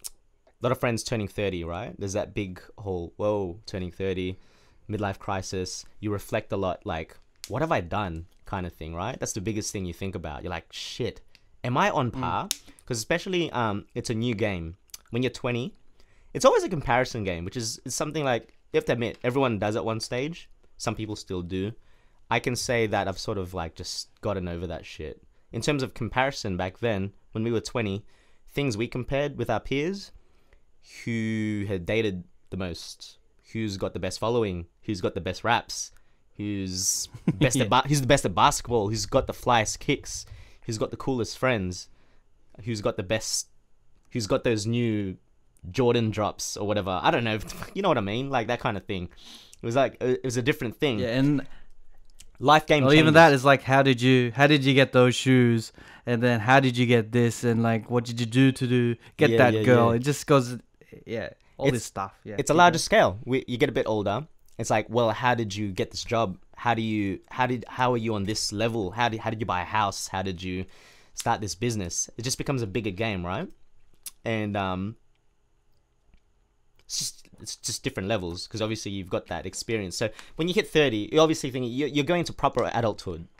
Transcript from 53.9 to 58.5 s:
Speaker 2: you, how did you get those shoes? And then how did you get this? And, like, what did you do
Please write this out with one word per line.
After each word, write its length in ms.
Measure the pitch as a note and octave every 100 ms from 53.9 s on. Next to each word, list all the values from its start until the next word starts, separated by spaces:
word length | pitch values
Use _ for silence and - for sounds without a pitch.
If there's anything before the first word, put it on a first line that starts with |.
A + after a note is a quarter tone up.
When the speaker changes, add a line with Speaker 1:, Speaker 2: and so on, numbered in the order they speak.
| B2
Speaker 2:
you, 300 | B2 B2+ A#2+
how 120 | A#2 C#3+
did 180 | D3+
you 80 | C3
get 200 | C3+ C3
those 240 | B2+ B2+ A#2
shoes? 560 | C3 B2+ A#2+ A#2 A2 - - - -
And 160 | A#2+
then 160 | B2 A#2
how 220 | A2 C3+
did 160 | C3 A#2+
you 100 | A#2+
get 240 | A#2+ A2
this? 320 | A#2+ A#2 -
And, 220 | A#2+ A2+
like, 260 | A#2 A2+ G#2
what 140 | A#2+
did 160 | A#2+ A#2
you 60 | A#2
do 260 | B2 C3+